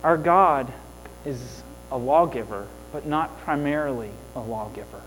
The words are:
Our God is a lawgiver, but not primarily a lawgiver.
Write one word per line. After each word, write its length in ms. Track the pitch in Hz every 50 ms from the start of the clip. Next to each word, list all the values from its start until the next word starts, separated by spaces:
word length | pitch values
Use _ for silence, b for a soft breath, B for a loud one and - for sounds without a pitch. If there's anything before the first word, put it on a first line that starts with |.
| -
Our 120 | 160 170
God 540 | 160 151 170 175 190 190 170 147 139 127 127 127 - - - - - - - - - -
is 360 | 147 135 120 - - - - - - - - - -
a 60 | 139
lawgiver, 680 | 123 120 131 147 165 175 160 127 120 110 98 107 98 101 98 - - - - -
but 120 | 147 -
not 320 | 151 147 156 160 - - -
primarily 720 | - - 151 147 147 143 147 151 151 143 131 117 110 104 101 107 - - -
a 20 | 131
lawgiver. 640 | 110 110 113 110 107 107 107 - - 120 117 117 120